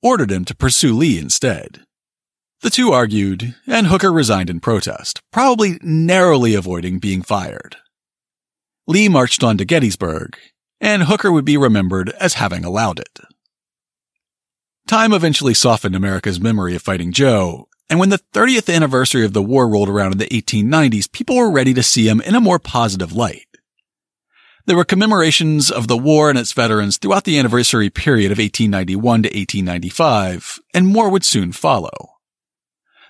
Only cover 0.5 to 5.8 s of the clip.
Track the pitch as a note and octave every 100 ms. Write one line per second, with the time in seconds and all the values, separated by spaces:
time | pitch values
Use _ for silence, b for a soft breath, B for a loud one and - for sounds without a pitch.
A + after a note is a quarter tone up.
0.5 | - C3 - C#3+ A2+ D#3+ E2+ C#2+ - B2
1.5 | E2+ - - _ _ _ _ _ _ _
2.5 | _ - - A#3+ B2+ A2 G#2 G2 F#2+ A#2+
3.5 | - - A#3 F#3 F#3 F#3+ D#3+ A2+ G2 F2
4.5 | E2+ A#2 G#2 - G#1 - - _ A#3 C4
5.5 | A3+ G#3 E3+